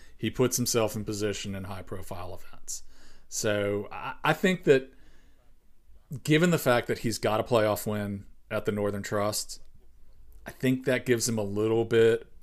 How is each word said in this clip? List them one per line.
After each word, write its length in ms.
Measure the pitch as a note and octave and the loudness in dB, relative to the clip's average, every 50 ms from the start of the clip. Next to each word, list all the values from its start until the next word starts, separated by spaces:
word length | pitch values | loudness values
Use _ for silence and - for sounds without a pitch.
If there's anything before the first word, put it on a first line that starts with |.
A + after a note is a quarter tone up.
| - - - - | -20 -20 -10 -6
He 120 | - A2 | -6 -4
puts 260 | - - B2+ B2 - | 0 2 2 2 2
himself 400 | - A#2+ - - A#2+ A2 G#2+ G#2+ | 0 -2 0 2 2 2 0 -2
in 80 | A2 G#2 | -4 -6
position 500 | A2 G#2+ G2+ G#2+ G#2 G2 - - G2+ G2 | -6 -4 -2 -2 -2 -2 -4 -6 -8 -8
in 100 | F#2+ F#2+ | -8 -8
high 160 | F#2+ G2 F#2 | -10 -10 -10
profile 520 | F#2 - G#2+ F#2 - - - F2 F2+ F#2 - - | -10 -10 -10 -10 -10 -10 -10 -10 -10 -10 -10 -10
events. 420 | - - - - - - - - - - - - - - - - - - | -10 -10 -10 -10 -10 -10 -10 -10 -10 -12 -12 -14 -14 -14 -14 -16 -14 -10
So 640 | - - - A2 G#2 G#2 G2+ G2+ G#2 G2+ G#2 - | -6 -2 0 2 2 2 2 0 0 -2 -4 -6
I, 220 | - G2+ - C3 - - - | -10 -10 -8 -8 -8 0 2
I 100 | D3 D#3+ | 2 2
think 300 | - - F#3 F#3 F3+ - | 4 4 2 2 4 6
that 300 | E3+ C#3 C3 C3 - - - - - - - - - - - _ - - - _ - - - - - - - - _ D3+ A#2 - | 6 6 6 6 0 -10 -20 -20 -20 -20 -20 -20 -20 -20 -20 _ -20 -20 -20 _ -20 -20 -20 -20 -20 -20 -20 -16 _ -12 -8 0
given 280 | - D3+ D#3 E3+ F3+ | 2 4 4 6 4
the 60 | E3+ D3 | 4 4
fact 300 | - C3+ A#2+ A#2+ A2+ - | 4 4 4 4 2 0
that 120 | B2 - | -4 -4
he's 180 | - B2 G2+ - | -2 -4 -2 0
got 220 | - A2+ G#2+ A2 | 0 0 0 0
a 20 | A2 | 2
playoff 420 | - B2+ A2+ G#2+ G#2+ G#2 G2+ - | 2 4 4 4 4 2 0 -2
win 400 | A2 G#2 G#2 G#2 G2+ G2+ G2 - - - - - - | -4 -4 -2 -4 -4 -6 -8 -10 -14 -18 -20 -10 -6
at 160 | A2 G#2+ - | -6 -2 -2
the 60 | - | -2
Northern 320 | G#2 G#2 G#2 G2+ G2+ G2+ G2 | 0 0 0 0 -2 -4 -4
Trust, 560 | - A2 G2+ G2+ G#2 G#2+ - - - - - - - - - - - - - - - - - - - - - - | -2 -2 0 0 0 0 -2 -6 -6 -10 -14 -14 -18 -18 -20 -20 -20 -20 -20 -20 -20 -18 -18 -20 -18 -18 -16 -16
I 60 | - | -16
think 340 | - - - B2+ C3 B2+ C3 | -8 -2 0 0 0 0 0
that 200 | C#3 B2+ B2 B2 | 0 -2 0 2
gives 220 | C3 B2 A2+ A2 A#2+ | 2 2 2 2 0
him 100 | A2+ A2 | 0 -2
a 60 | G#2 | -2
little 400 | G2 G2+ G#2 G#2+ A2 A2+ A2+ A2+ | -2 -2 0 0 2 2 2 2
bit 440 | G#2 A#2 A2+ A2+ A2+ A2+ A2+ - - - - | 4 4 6 6 6 6 4 -2 -8 -16 -12